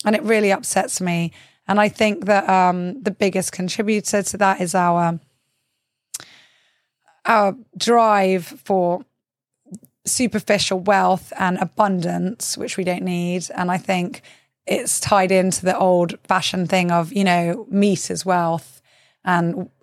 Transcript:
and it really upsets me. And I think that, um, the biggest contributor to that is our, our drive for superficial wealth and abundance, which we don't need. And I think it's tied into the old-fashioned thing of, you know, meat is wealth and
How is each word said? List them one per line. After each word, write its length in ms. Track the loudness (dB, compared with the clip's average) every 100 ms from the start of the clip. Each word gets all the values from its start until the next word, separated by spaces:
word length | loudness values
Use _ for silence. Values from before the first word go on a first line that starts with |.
| -2
and 100 | 0
it 80 |
really 280 | 2 2 2
upsets 500 | 0 -2 -2 -2 -2
me. 300 | -2 -2 -4 -8 -20 _ -2
And 140 | 2
I 80 | 2
think 360 | 2 0 0 2
that, 240 | 2 4
um, 520 | 4 4 2 -4 -6
the 80 | -6
biggest 400 | -2 0 0 -4
contributor 720 | -6 -6 -2 0 0 0 -2
to 140 | -2 0
that 240 | 2 2
is 120 | 0
our, 460 | 2 2 2 2 -2 -8 _ _ _ _ _ _ _ _ -16 -16 -20 _ _ _ _ _ _ _ _ 0
our 300 | 2 2 0 -10 -6
drive 680 | 2 4 4 4 2 0 -4 -10
for 380 | -2 0 0 -2 -6 _ _ _ _ _ _ -20 _ _ -6
superficial 760 | -2 0 0 0 0 0 -2
wealth 520 | 2 4 4 2 -2 -4
and 200 | -2 0
abundance, 1000 | -2 2 2 2 -2 -2 -4 -6 -8 -8
which 200 | -6 -4
we 60 |
don't 200 | -4 -4
need. 440 | -4 -4 -2 -4 -6 -4
And 140 | -2
I 80 | -2
think 440 | -2 -2 -4 -8 -20 -20 _ _ -4
it's 340 | -4 -2 -4
tied 320 | 0 0 2
into 340 | 2 2 -2 -2
the 120 | 0
old-fashioned 920 | 2 2 0 -4 -4 -2 -2 -4 -2
thing 220 | 0 2
of, 220 | 0 0
you 100 | 0
know, 440 | 2 2 0 -4 -4
meat 400 | 0 2 0 -4
is 160 | -6 -2
wealth 560 | 0 0 -2 -6 -20 _ _ _ _
and 460 | -2 0 0 -2 -8 _